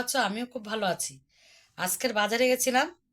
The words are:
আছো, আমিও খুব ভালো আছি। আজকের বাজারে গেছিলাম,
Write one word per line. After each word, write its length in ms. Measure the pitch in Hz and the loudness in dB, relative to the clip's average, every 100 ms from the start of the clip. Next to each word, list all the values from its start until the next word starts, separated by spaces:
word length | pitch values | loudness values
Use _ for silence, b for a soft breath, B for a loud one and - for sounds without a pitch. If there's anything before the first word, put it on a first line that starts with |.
আছো, 140 | 247 269 208 | 2 0 0
আমিও 180 | 208 247 | -2 -6
খুব 160 | 254 | -10
ভালো 200 | 214 220 196 | -6 -2 0
আছি। 280 | 165 - 135 _ b b b b - | -2 -4 -10 _ b b b b -6
আজকের 340 | 180 - 254 214 | -4 -2 0 0
বাজারে 260 | 208 226 254 | 2 2 2
গেছিলাম, 380 | 254 254 247 320 - _ | 2 2 2 2 -4 _